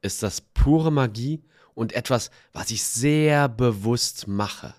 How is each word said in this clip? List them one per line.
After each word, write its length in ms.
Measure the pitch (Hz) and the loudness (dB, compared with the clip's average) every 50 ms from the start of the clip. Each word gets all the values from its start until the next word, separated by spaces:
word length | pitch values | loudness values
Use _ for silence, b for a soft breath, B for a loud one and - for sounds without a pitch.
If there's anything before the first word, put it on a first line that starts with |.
ist 200 | - 101 - - | -6 -6 -6 -4
das 200 | - 104 - - | -4 -4 -4 -6
pure 500 | _ _ _ - 120 131 147 160 160 165 | _ _ _ 2 4 6 6 4 4 2
Magie 520 | 151 139 131 120 104 113 120 139 156 156 b b b b b b b | 2 2 0 0 -2 -4 -6 -6 -6 -6 b b b b b b b
und 200 | - 113 107 - | -6 -6 -4 -4
etwas, 360 | - 120 - 131 117 - - b b b b | -6 -2 0 -2 -2 -2 -4 b b b b
was 180 | b - - - | b -10 -8 -6
ich 140 | 117 107 - | -6 -4 -4
sehr 680 | - - 117 120 147 151 151 151 151 147 147 143 135 | -4 -4 0 2 2 4 4 4 4 4 4 2 2
bewusst 760 | 117 110 123 123 110 98 98 113 120 120 - - - - - 104 | 0 2 2 2 2 0 0 0 0 0 -2 -4 -6 -8 -8 -6
mache. 480 | 98 101 104 98 - - - - - | -2 -2 -2 -4 -6 -12 -14 -16 -16